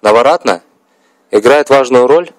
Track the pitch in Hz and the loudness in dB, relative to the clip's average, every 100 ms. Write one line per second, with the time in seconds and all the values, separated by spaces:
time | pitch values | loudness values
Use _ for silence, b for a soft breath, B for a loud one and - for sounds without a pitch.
0 | 104 110 123 170 - 87 _ _ _ _ | 0 0 0 -2 -4 -6 _ _ _ _
1 | _ _ _ 104 110 143 147 139 127 127 | _ _ _ -2 0 0 0 0 0 0
2 | 123 151 175 | 2 0 -2